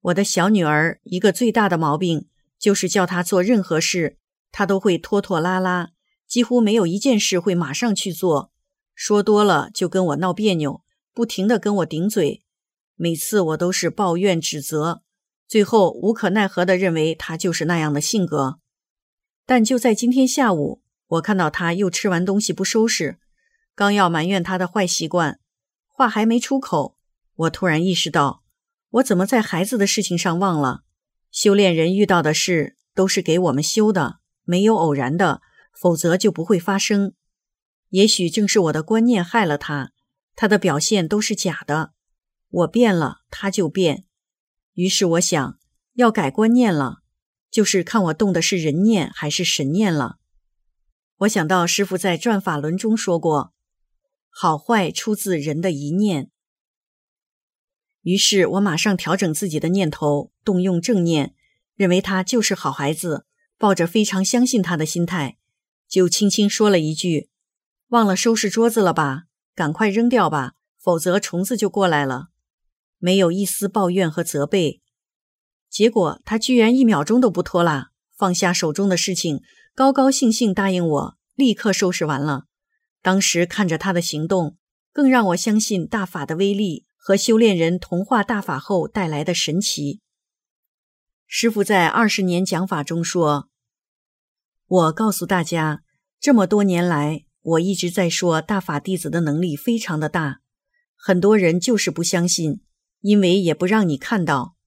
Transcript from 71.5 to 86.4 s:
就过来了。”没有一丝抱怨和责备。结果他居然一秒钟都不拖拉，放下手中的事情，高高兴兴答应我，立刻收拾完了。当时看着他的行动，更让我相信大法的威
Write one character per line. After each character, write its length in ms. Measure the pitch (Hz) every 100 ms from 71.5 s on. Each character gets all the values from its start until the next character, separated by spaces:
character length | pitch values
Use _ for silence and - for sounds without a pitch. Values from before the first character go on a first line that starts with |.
| 226
就 100 | 202
过 200 | 202 185
来 180 | 151
了。” 220 | 139 127 156 _ _ _ _ _ _ _
没 180 | 180 196
有 140 | 175
一 120 | 185
丝 240 | 196 - 202
抱 220 | 214 185
怨 200 | 180 170
和 140 | 156
责 220 | 170 143
备。 380 | 143 196 156 - _ _ _ _ _ _ _ _ _
结 220 | - 226
果 320 | 226 165 -
他 140 | - 220
居 180 | 240
然 200 | 247 220
一 100 | 254
秒 180 | 240 170
钟 160 | 151 240
都 120 | 247
不 100 | 170
拖 220 | 175 180
拉， 260 | 170 143 - _ _
放 180 | - 190
下 200 | 175 185
手 180 | 175 160
中 160 | 147 202
的 80 |
事 200 | 175 -
情， 260 | 180 170 139 _ _ _
高 180 | - 269
高 200 | 269 269
兴 200 | 269 240
兴 220 | 220 226
答 160 | 185 196
应 180 | 180 170
我， 300 | 147 - _ _
立 220 | - 269
刻 180 | 196 214
收 180 | 190 185
拾 140 | 180
完 160 | 156 143
了。 240 | 147 139 - _ _ _ _ _
当 180 | 190 190
时 280 | - 170 175
看 200 | - 185
着 120 | 160
他 120 | 190
的 80 | 175
行 280 | 170 151 160
动， 300 | 190 160 - _ _ _
更 160 | - 269
让 160 | 254 196
我 60 |
相 240 | 175 - 214
信 280 | - 196 156
大 180 | 220
法 180 | 185 170
的 100 | 139
威 180 | 160